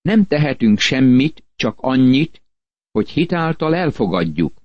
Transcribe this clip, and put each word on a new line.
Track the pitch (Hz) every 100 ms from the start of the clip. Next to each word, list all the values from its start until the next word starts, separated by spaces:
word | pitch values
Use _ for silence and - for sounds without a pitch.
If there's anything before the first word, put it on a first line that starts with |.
Nem | 160 220 202
tehetünk | 147 147 131 113 104
semmit, | - 131 131 127 143 - _ _
csak | 117 -
annyit, | 131 131 127 131 160 - _ _ _ _ _
hogy | - -
hitáltal | - 175 175 165 160 160
elfogadjuk | 165 170 - 107 90 85 76 80 -